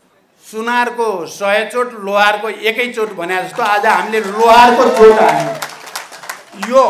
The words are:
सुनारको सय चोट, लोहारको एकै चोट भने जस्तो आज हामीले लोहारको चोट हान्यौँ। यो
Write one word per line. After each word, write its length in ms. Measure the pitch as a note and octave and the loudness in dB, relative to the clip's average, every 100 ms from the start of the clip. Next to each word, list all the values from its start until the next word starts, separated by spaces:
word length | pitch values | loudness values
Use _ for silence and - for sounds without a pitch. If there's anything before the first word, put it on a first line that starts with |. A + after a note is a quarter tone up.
| _ _ _ _ - | _ _ _ _ -16
सुनारको 640 | G#3+ A3+ A#3+ A#3+ A#3 A3+ F#3 D3+ | -10 -4 -2 -2 -4 -4 -4 -8
सय 400 | - G3 G#3+ A3 | -6 -2 -2 -2
चोट, 240 | A#3+ B3 A3+ | -4 -6 -8
लोहारको 480 | G3 G3+ G#3 G#3+ A3 | -4 0 2 0 -4
एकै 380 | G3+ G#3 A3 B3 | -6 -4 -4 -6
चोट 240 | A3+ G#3+ | -6 -8
भने 240 | F#3+ E3+ F#3 | -6 -6 -6
जस्तो 180 | F3 - | -6 -6
आज 240 | A3+ G#3 A3 | -2 0 0
हामीले 340 | F#3 G3+ A3 G3+ | 0 -2 -4 -4
लोहारको 500 | G#3 A3+ A#3 A#3+ B3 A#3+ - | 0 4 6 6 6 2 6
चोट 240 | A3 G#3+ | 6 6
हान्यौँ। 340 | - - - - - - - - - - - - - G3+ G#3 | 4 0 -4 -8 -12 -16 -18 -18 -18 -20 -18 -18 -18 -14 -2
यो 80 | C4 | 2